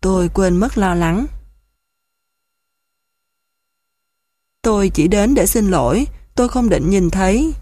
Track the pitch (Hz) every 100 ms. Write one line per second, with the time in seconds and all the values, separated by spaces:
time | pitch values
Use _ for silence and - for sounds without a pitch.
0 | 190 190 175 - 190 180 214 - 196 175
1 | 165 175 285 - - _ _ _ _ _
2 | _ _ _ _ _ _ _ _ _ _
3 | _ 1077 _ _ 1077 1077 1077 _ _ _
4 | _ _ _ _ _ _ 233 208 196 -
5 | 156 208 208 277 190 240 202 180 120 165
6 | 285 - - - 240 247 233 196 160 196
7 | 175 180 190 208 320 294